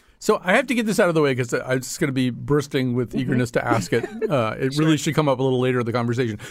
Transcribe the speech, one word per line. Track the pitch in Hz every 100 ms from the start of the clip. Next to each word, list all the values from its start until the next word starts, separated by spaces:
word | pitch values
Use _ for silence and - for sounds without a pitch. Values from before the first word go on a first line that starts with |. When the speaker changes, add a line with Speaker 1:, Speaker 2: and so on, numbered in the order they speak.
| _ _
Speaker 1:
So | - 214
I | 175
have | 214 277
to |
get | 240 226
this | 202
out | 190
of | 160
the |
way | 147 127
'cause | 123
I'm | 135 123 131
just | 127 -
gonna | 156
be | 131 127
bursting | 123 123 147 147 143 131
with | 120 120
Speaker 2:
Mm-hmm. | -
Speaker 1:
eagerness | 127 127 123
to | - 120
ask | 117 90
it. | 117 -
Speaker 2:
<laughs> | 226 -
Speaker 1:
Uh, | 147 110 113
it | 135
Speaker 2:
Sure. | 143 156
Speaker 1:
really | 151
should | - 151
come | 151
up | 127
a |
little | 135 127
later | 127 127
in | 117
the |
conversation. | 120 117 120 123 107 -